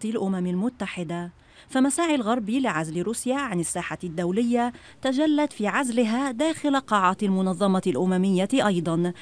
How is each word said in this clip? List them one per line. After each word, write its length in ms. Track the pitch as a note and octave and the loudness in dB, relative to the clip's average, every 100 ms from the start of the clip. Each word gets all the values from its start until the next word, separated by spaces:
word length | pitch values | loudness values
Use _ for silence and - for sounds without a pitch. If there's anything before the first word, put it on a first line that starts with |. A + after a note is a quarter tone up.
| G#3+ | -4
الأمم 420 | A3 F#3+ F#3+ F3+ | -2 0 0 0
المتحدة. 840 | F3+ A#3 - G3 - E3 E3+ F3 - - - - | 0 -2 -4 -8 -6 -6 -6 -8 -14 -20 -20 -4
فمساعي 460 | C4 C4+ C4+ E4+ D4 | 2 2 2 0 0
الغرب 340 | G#3 B3 G3+ | 0 -2 0
لعزل 520 | B3+ B3 D#3 D#3+ D#3+ | 0 0 0 -2 -4
روسيا 340 | F3+ A#3 A#3+ C4+ | -4 -4 -2 -2
عن 240 | C4+ F3+ | -2 -2
الساحة 380 | D#3+ F3+ E3+ D#3+ | -2 -4 -6 -8
الدولية 720 | F3+ D#3+ F3 F#3+ A#3+ A#3+ A#3+ - - - | -6 -4 0 0 2 2 0 -4 -20 -6
تجلت 520 | C4 C4 D#4 D4 D4 | -2 2 2 2 0
في 140 | - G3+ | -2 -2
عزلها 640 | G#3 C4 A#3 A3+ A#3 C#4 | 0 0 2 2 0 -2
داخل 480 | A#3 D#4 D#4 D4 C#4 | 0 -2 0 0 0
قاعات 440 | - G#3+ F#3 F#3+ | 2 2 2 2
المنظمة 580 | G#3 F#3+ F#3+ F3 G3 F#3+ F#3 | 0 2 0 2 2 2 2
الأممية 600 | B2+ F#3 F#3 G3 F#3 G3 | 0 2 2 2 2 2
أيضًا، 600 | C4+ G#3 F3 E3+ E3 F3 F3 | 2 2 2 0 0 0 -4